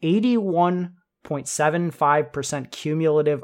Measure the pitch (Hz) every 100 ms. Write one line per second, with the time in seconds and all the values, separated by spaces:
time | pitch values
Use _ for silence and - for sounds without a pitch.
0 | 160 196 240 233 196 170 175 180 180 -
1 | _ _ - 143 127 - 151 170 170 -
2 | 147 147 151 - 135 143 127 - 151 156
3 | 160 151 147 147